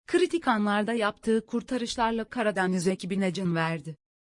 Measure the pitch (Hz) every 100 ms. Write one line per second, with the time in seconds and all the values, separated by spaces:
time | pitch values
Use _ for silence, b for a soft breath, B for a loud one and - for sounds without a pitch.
0 | - 359 349 339 277 220 208 208 208 233
1 | 208 214 - 220 220 240 - 254 233 -
2 | 226 226 220 247 214 190 185 185 170 185
3 | 180 196 196 175 185 165 165 165 147 151
4 | _ _ _ _